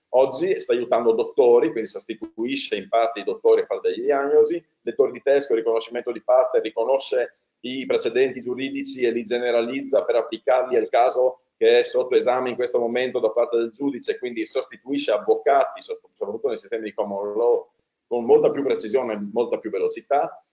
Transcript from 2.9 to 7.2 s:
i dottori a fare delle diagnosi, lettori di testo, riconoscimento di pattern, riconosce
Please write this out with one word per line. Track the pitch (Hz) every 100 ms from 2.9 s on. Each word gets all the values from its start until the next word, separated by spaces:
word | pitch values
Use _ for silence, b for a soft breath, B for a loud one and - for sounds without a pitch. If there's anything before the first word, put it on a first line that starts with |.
| 113 113 104
i |
dottori | 98 92 113 110
a | -
fare | 98
delle | 90 95
diagnosi, | 131 139 143 151 151 170 - _
lettori | 120 113 123
di | 120
testo, | - 139 139
riconoscimento | 113 113 113 - 120 123
di | 113
pattern, | - 127 127 120
riconosce | 107 113 117 135 - 127